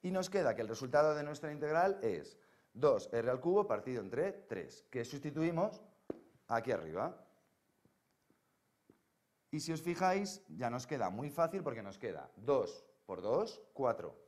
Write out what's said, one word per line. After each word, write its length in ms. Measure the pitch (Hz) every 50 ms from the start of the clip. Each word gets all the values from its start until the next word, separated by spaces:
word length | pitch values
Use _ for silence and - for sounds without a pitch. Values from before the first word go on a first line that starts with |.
y 100 | - 180
nos 180 | 185 185 185 185
queda 260 | 190 196 165 123 110
que 60 | -
el 60 | 113
resultado 460 | 104 113 - 135 127 131 147 151 156 156
de 100 | 151 147
nuestra 280 | 147 147 143 - 151
integral 480 | 147 147 151 147 156 165 175 196 196 196
es 380 | - 113 95 78 71 - - - _ _ _ _ _ _ _
dos 360 | 113 131 147 127 101 - -
R 180 | - 117 113 120
al 100 | 127 131
cubo 280 | 127 170 185 208 202
partido 340 | - 113 101 101 127 127 117
entre 300 | 98 95 104 123 165 202
tres, 540 | 95 - - - - 95 80 65 - - - _
que 140 | - 127 117
sustituimos 800 | - - 143 - 151 139 156 160 170 170 165 185 214 - - - - _ _ _ _ - - - - _ _ _
aquí 240 | _ 113 117 113 131
arriba. 520 | 117 87 80 80 80 90 113 170 185 - - _ _ _ _ _ _ _ _ _ _ _ _ _ _ _ _ _ _ _ _ _ _ _ _ _ _ _ _ _ _ _ _ _ - _ _ _ _ _ _ _ _ _ _ _
Y 120 | - 151
si 100 | 151 160
os 100 | 165 160
fijáis, 640 | 160 175 175 170 185 185 185 196 202 196 - - - -
ya 200 | 76 90 123 120
nos 160 | 117 127 127
queda 240 | - 151 135 110 90
muy 200 | 92 107 139 147
fácil 320 | 143 - 165 160 165 196 170
porque 180 | 143 120 110
nos 160 | 101 98 98
queda 320 | - - 110 87 73 67 - -
dos 500 | - 104 123 143 131 104 87 - - - _ _ _ _
por 160 | - 95 87
dos, 400 | 90 104 120 160 214 226 - - - _ _
cuatro. 420 | - 135 123 113 101 87 76 69 - -